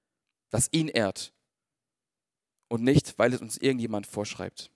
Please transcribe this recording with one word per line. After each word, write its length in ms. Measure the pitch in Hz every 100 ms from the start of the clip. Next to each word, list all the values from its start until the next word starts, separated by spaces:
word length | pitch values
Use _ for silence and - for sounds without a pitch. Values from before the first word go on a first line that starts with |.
| _ _ _ _ _
das 180 | 107 -
ihn 160 | 160 156
ehrt 440 | 117 101 - - _ _ _ _ _ _ _ _ _ _ _ _ _ -
und 160 | 117
nicht, 380 | 123 147 - -
weil 120 | 120
es 60 | 127
uns 160 | 113 -
irgendjemand 520 | 135 127 113 107 101
vorschreibt. 640 | 104 104 - 92 - -